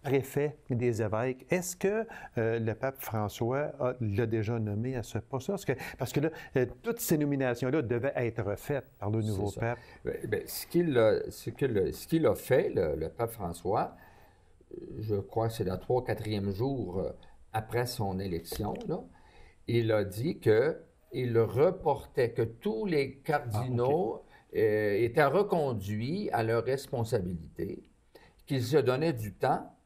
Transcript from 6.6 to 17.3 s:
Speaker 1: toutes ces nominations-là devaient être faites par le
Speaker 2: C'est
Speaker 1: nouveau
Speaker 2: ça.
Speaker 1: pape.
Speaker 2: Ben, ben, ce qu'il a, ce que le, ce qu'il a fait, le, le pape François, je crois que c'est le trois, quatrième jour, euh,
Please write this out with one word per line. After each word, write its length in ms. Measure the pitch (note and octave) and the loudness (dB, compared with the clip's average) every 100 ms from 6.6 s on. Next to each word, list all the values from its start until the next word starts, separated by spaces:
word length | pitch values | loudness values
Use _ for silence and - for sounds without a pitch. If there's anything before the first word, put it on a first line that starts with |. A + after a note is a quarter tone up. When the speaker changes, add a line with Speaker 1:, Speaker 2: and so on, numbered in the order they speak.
| B2 - | 0 -2
Speaker 1:
toutes 180 | A3+ A#3 | -6 -4
ces 200 | - D#3+ | 0 2
nominations-là 640 | D3 C#3 C3 A#2+ B2+ D3+ | 2 2 0 0 0 0
devaient 300 | A#2 A#2+ C3+ C3+ | 0 0 0 0
être 420 | A#2+ A2+ G2+ G2+ | -2 0 -2 -4
faites 320 | - C#3+ - - | -2 -4 -4 -6
par 100 | G2+ | 0
le 100 | A2 | 0
Speaker 2:
C'est 60 | G#2+ | 0
Speaker 1:
nouveau 240 | G2 G2+ | 0 -2
Speaker 2:
ça. 80 | G#2 | -2
Speaker 1:
pape. 160 | A#2 A#2+ - - | -4 -4 -10 -8
Speaker 2:
Ben, 120 | - - - | -6 -6 -2
ben, 140 | G#2 - | -4 -4
ce 180 | - - | -10 0
qu'il 320 | E3+ F3 B2 | 2 4 6
a, 220 | A2 G2 - | 6 6 0
ce 220 | - - | -8 -12
que 140 | - C3+ | -2 0
le, 240 | G#2 F2 | 2 2
ce 160 | - - | -2 0
qu'il 180 | E3 C3+ | 4 4
a 80 | |
fait, 360 | F#2+ - C3 - | 2 4 4 4
le, 220 | - E2 D2 | 0 0 -2
le 140 | D#2+ | -4
pape 220 | - A#2 | -4 -4
François, 640 | - F2+ E2+ F#2 A#2 F3 - - - - _ _ - - - - - | -4 -8 -6 -2 0 -2 -8 -20 -20 -20 _ _ -20 -18 -16 -12 -8
je 160 | G#2+ G2+ | -2 -2
crois 320 | G2 A2+ A2+ | -2 -2 0
que 40 | |
c'est 100 | - | 0
le 140 | F#2 F#2 | -2 -2
trois, 260 | - B2 | 0 0
quatrième 460 | - G#2+ G#2+ G#2+ G2+ | 2 -4 -2 -2 -2
jour, 480 | F#2+ C3 C3+ F#2 F#2 | -2 -2 -2 -4 -4
euh, 120 | E2+ - - | -4 -6 -18